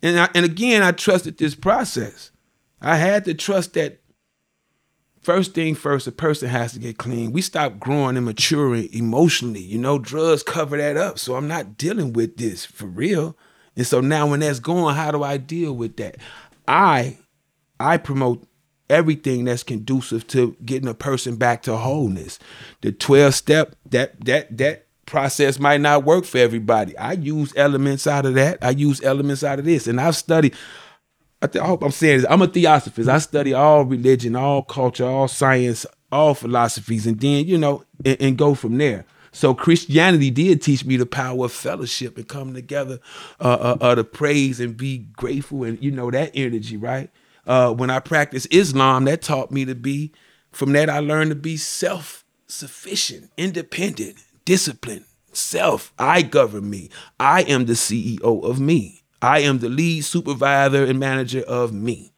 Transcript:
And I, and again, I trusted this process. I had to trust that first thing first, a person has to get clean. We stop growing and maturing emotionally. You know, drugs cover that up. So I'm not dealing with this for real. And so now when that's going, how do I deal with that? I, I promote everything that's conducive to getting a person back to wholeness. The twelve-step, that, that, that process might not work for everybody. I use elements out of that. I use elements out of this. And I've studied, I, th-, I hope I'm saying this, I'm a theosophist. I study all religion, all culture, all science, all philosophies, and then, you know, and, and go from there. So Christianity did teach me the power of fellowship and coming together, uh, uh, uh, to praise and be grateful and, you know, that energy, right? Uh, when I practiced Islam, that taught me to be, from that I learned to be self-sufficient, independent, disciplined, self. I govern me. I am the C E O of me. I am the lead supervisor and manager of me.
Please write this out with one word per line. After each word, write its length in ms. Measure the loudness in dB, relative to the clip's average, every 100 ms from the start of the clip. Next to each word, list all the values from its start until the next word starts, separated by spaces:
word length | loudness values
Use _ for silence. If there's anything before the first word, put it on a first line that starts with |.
And 180 | 0 2
I, 80 | 2
and 100 | 2
again, 380 | 0 0 2 4
I 100 | 4
trusted 460 | 2 0 0 0 0
this 160 | 0
process. 760 | 2 0 0 0 -6 -8 -12 -20 _ _ _ _ _
I 140 | -2 0
had 280 | 2 0
to 80 | -2
trust 400 | -6 -2 -2 -2
that 280 | -4 -4 -6 _ _ _ _ _ _ _ _ _ _ _ _
first 320 | -2 0 0
thing 200 | -2 -4
first, 320 | -2 -2 -2 -4
a 60 |
person 380 | -4 -4 -2 -4
has 240 | -4 -6
to 40 | -8
get 200 | -14 -10
clean. 340 | -8 -6 -4
We 80 | -4
stop 380 | -4 -4 -4 -6
growing 400 | -4 -2 0 -2
and 80 | -4
maturing 640 | -4 -2 0 0 0 -4
emotionally. 680 | -4 -2 2 2 2 -6 -10
You 160 | -8 -4
know, 200 | -2 -2
drugs 440 | -4 -4 2 0
cover 340 | 0 -6 -4 -2
that 220 | -2 -2
up. 200 | -4 -6
So 180 | -6 -6
I'm 120 | -4
not 300 | -6 -10 -6
dealing 340 | -6 -4 -4
with 240 | -2 -4 -4
this 300 | -8 -8 -16
for 180 | -16
real. 500 | -14 -6 -2 -2 -4 -8 _ _ _ -6
And 100 | 0
so 160 | 0
now 240 | 2 0 0
when 140 | 0
that's 200 | -2 -4
going, 340 | -4 -2 0
how 160 | -2 -2
do 120 | -4
I 160 | -4 -6
deal 340 | -6 -6 -6
with 240 | -6 -8 -8
that? 200 | -12 -12 -20 -20 -20 _ 0
I, 480 | 4 4 4 0 -8 _ _ _ _ _ _
I 160 | 0 0
promote 500 | 0 0 0 -2 -6 _ _ _ _
everything 560 | 2 2 0 -2 -2 -2
that's 160 | -4
conducive 640 | -6 -8 -2 -4 -2 -8 -2
to 280 | 0 0 -2 -6
getting 220 | -6 -4
a 60 |
person 420 | -6 -6 -4 -6 -2
back 260 | 0 0
to 140 | -4 -4
wholeness. 640 | -2 -2 -2 -2 -8 -18 -20 -20 -20 -8
The 100 | -6
twelve-step, 840 | -6 4 6 6 4 2 2 2 -6 -2
that, 360 | -2 -2 -6 -2
that, 300 | -2 -2 -2
that 280 | -2 -2 _ _ -6
process 520 | -2 -2 2 2 2
might 220 | 2 4
not 220 | 4 4
work 200 | 4 2
for 140 | 2 4
everybody. 580 | 4 2 2 2 2 -6
I 160 | -6
use 400 | -6 -4 -4 -4 2
elements 500 | 2 4 0 0 -2
out 180 | 0
of 100 | 0
that. 240 | 2 2 0
I 80 | -2
use 320 | 2 2 2
elements 420 | 0 0 -2 -2
out 140 | -4 -4
of 60 | 0
this. 200 | 0 2
And 140 | 0
I've 160 | 0 0
studied, 380 | 0 4 4 2 -20 -20 -20 _ _ _ _ _
I, 40 | -6
th-, 160 | -2
I 40 | -2
hope 160 | -2
I'm 80 | -2
saying 300 | 2 4 4
this, 60 | 6
I'm 100 | 4
a 60 | 4
theosophist. 600 | 4 6 6 4 -2 2
I 100 | 2
study 340 | 2 -2 0
all 320 | 4 6 6
religion, 500 | 4 2 4 4 2
all 280 | -2 0 0
culture, 420 | -2 -2 -2 0
all 240 | -2 0 0
science, 560 | 2 2 4 2 -2 -8 _ _
all 220 | 2 4
philosophies, 760 | 2 0 2 2 0 -4 -2 -2
and 140 | 0
then, 260 | 2 2 2
you 120 | 2
know, 260 | 2 -2 -6 _
and, 120 | 0 2
and 200 | 2 4
go 160 | 2
from 240 | 2 0 0
there. 260 | 0 -2 -10 _ _
So 200 | 0 2
Christianity 760 | 2 4 4 4 4 6 4 2
did 320 | 2 4 4
teach 240 | 4 0 2
me 100 | -2
the 80 |
power 400 | -2 -4 -6 -4
of 80 | -6
fellowship 640 | -6 -8 -8 -6 -8 -8 -12
and 100 | -14
coming 280 | -12 -12
together, 440 | -14 -8 -6 -6 -10 -16 -20 -20 -4
uh, 40 |
uh, 320 | 0 2 0 2
uh, 120 | 2 2
to 80 |
praise 540 | 0 -2 0 2 0 -2
and 160 | -6
be 240 | -6 -8 -8 -12 -10
grateful 480 | -6 -6 -8 -8
and, 180 | -6 -4
you 60 | -4
know, 200 | -4 -4
that 180 | -2 -2
energy, 440 | -4 -4 -4 -8 -10
right? 320 | -6 -6 -8 _ _ _ 0
Uh, 280 | 4 4
when 160 | 2 -2
I 80 | -2
practiced 500 | -2 0 0 -4 2
Islam, 540 | 4 4 4 4 4
that 160 | 2 0
taught 300 | -2 -4 -2
me 160 | -4 -4
to 80 |
be, 380 | -6 -6 -6 -8 _ _ _ _
from 220 | -6 2
that 160 | 2 2
I 120 | 0
learned 280 | -2 0 0
to 80 | -2
be 220 | -6 -8
self-sufficient, 1700 | -8 -4 -4 -6 -12 -20 _ _ _ -16 -16 -18 -10 -6 -6 -8 -18 -8
independent, 800 | -6 -6 -10 -6 -6 -6 -12 -12 _ _ 0
disciplined, 580 | 0 0 -6 -12 -14 -16 _ _
self. 600 | -8 -6 -4 -4 -4 -6 -6
I 240 | 0 0
govern 480 | 2 2 0 0 -10
me. 200 | -10 -12 -20 -20 _
I 240 | 2 2
am 240 | 2 0 2
the 80 |
C 400 | -2 -2 -4 -4
E 40 | -2
O 180 | 0 0
of 200 | -2 -2
me. 420 | 2 0 0 -12 _ _
I 200 | 2 4
am 180 | 2 0
the 120 | -2
lead 340 | -2 -2 -2
supervisor 800 | -4 -4 -4 -2 2 4 4 2
and 160 | 2 0
manager 420 | -2 -2 -4 -6
of 300 | -4 -4 -4
me. 400 | -4 -6 -6 -10